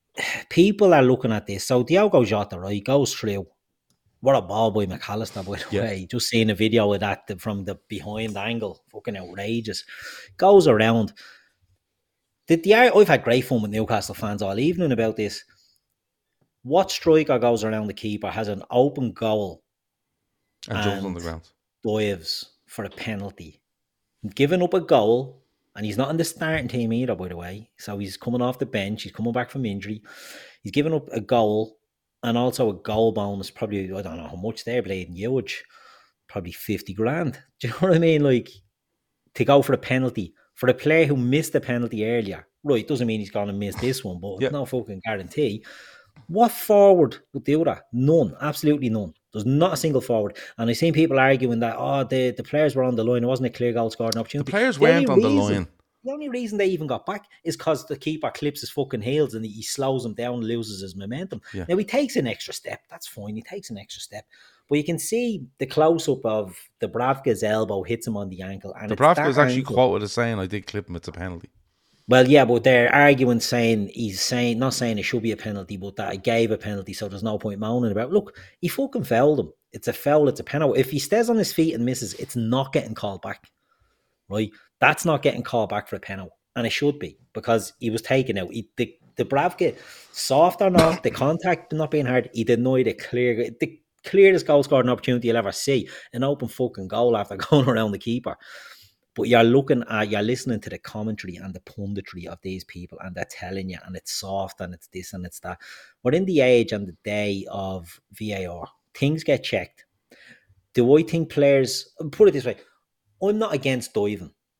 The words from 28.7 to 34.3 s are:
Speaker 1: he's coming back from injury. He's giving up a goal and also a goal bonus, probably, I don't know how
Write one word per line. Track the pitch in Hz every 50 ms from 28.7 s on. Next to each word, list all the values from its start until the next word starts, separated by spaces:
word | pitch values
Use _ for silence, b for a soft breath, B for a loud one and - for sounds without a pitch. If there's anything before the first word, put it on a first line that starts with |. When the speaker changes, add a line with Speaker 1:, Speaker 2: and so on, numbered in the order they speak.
| - 107 95 101 107 - -
Speaker 1:
he's | 95 -
coming | - 110 120 117
back | 123 117 -
from | - 139 127
injury. | 107 98 101 - 104 107 110 B B B B B B B B B B B B -
He's | 101 -
giving | 143 143 160 160
up | 151 139 - -
a | 117
goal | 101 - 131 120 110 104 107 110 110 110 - _ _ _ _ _ _ _ _ _ -
and | 120 117 120
also | 123 127 120 - 127 107
a | 95
goal | 87 - - 107 110 113 113 -
bonus, | 107 101 101 101 98 95 -
probably, | - - 113 104 104 98 95 92 95
I | 98
don't | 95 92 82
know | 85 80
how | -